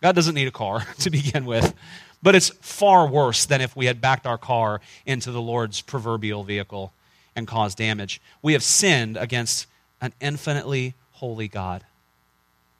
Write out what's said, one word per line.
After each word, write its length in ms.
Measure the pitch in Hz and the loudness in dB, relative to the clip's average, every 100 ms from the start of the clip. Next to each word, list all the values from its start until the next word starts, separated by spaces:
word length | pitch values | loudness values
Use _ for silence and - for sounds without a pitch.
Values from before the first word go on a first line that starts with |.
God 140 | 175 175 | 2 4
doesn't 200 | 165 151 | 2 2
need 120 | 131 | -2
a 40 | |
car 340 | - 101 110 - | -2 -4 -4 -6
<laughs> 80 | - | -4
to 100 | 185 | -2
begin 360 | 151 143 147 123 | 0 0 -2 0
with, 280 | 113 - - - - - - | 0 0 -2 -18 -20 -20 0
but 140 | 180 190 | 6 6
it's 140 | - - | 6 -4
far 460 | - - 202 185 151 | -12 2 6 8 6
worse 380 | 143 131 113 - | 4 2 2 0
than 160 | 135 | 0
if 140 | 127 135 | 0 -2
we 100 | 127 | -2
had 160 | 120 | 0
backed 240 | 131 131 123 | 0 0 -2
our 120 | 117 | -6
car 440 | - 117 110 107 - - - | -2 0 0 -2 -8 -14 -6
into 260 | 131 127 | -6 -6
the 100 | 120 | -8
Lord's 400 | 117 120 113 101 | -4 -4 -4 -6
proverbial 640 | - 135 113 113 107 104 | -8 -8 -4 -4 -4 -6
vehicle 480 | 98 101 95 101 95 _ _ _ _ - | -4 -6 -6 -12 -14 _ _ _ _ -12
and 120 | 113 | -6
caused 300 | 113 104 98 | -2 -2 -2
damage. 420 | 110 107 98 - _ _ | -2 -2 -6 -12 _ _
We 120 | 156 | 0
have 100 | 143 | 2
sinned 520 | - - 202 139 110 110 | 2 2 4 2 0 -4
against 520 | 117 123 113 - - _ _ - | -4 -4 -4 -6 -8 _ _ -10
an 120 | 127 - | -10 -6
infinitely 760 | 143 147 160 143 131 135 127 127 _ | -8 -6 -4 -4 -2 -4 -4 -8 _
holy 340 | - 127 110 107 | -12 -10 -8 -8
God, 360 | 101 92 90 - _ _ _ _ _ _ _ _ _ | -6 -8 -8 -12 _ _ _ _ _ _ _ _ _